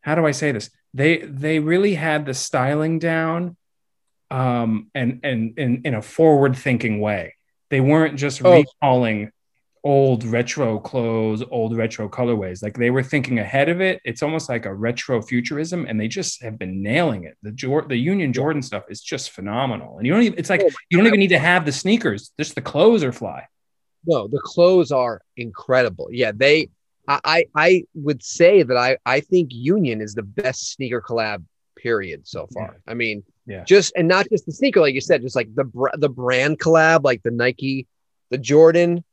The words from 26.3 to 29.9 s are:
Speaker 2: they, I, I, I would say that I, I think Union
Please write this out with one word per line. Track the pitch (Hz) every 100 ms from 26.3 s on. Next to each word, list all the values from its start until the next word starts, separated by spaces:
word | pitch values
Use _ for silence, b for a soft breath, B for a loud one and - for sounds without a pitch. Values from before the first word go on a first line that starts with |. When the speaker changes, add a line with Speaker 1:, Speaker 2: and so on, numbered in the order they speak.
Speaker 2:
they, | 104 135 156 - _ _ _ -
I, | 139
I, | - 165 - 151
I | 165 185 -
would | 170 143 139
say | - - 175 196
that | 131 123
I, | 123 131 -
I | 135
think | 151 185 151
Union | 123 127 208 151